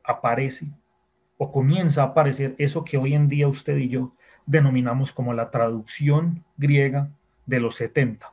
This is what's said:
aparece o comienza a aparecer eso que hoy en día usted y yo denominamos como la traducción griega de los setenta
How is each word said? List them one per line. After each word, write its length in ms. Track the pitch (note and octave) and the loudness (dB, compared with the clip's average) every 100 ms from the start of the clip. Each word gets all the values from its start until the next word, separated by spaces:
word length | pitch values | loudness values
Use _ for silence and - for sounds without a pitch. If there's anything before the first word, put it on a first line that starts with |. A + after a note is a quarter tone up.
| - | -6
aparece 640 | A#2+ A#2+ A#2+ C3+ - D3+ - _ _ _ _ _ _ | -2 0 0 -2 -6 -12 -14 _ _ _ _ _ _
o 160 | B2 | -4
comienza 520 | C3+ C3 F#3 E3+ C#3+ | 0 2 2 2 2
a 40 | C3+ | 2
aparecer 480 | - C#3+ C3+ C3+ - | 2 2 0 -4 -2
eso 260 | C#3+ D#3+ D#3 | -2 -2 -4
que 120 | C#3 | -2
hoy 160 | C3+ | 0
en 140 | D3 D3 | 2 2
día 220 | C#3+ C#3+ | 2 0
usted 260 | C3+ - C#3+ | 0 -4 -2
y 120 | B2+ | -2
yo 240 | B2+ B2+ - _ _ - | -4 -6 -10 _ _ 0
denominamos 680 | D3+ C#3 B2+ B2 B2 C3+ | 4 4 2 0 -2 -4
como 220 | - B2 | -4 -4
la 180 | A#2 A2+ | -4 -4
traducción 920 | B2 A#2 A2+ A2 - C#3+ D3 E3+ E3+ - - | 0 0 -2 -8 -4 2 2 0 -4 -10 -4
griega 540 | C#3+ C#3+ C#3 C#3 C#3+ - _ _ - | 2 4 2 0 -6 -10 _ _ -4
de 140 | B2+ | -2
los 160 | A#2 - | -2 -4
setenta 560 | A#2 - B2 G#2+ - | -4 0 0 -2 -16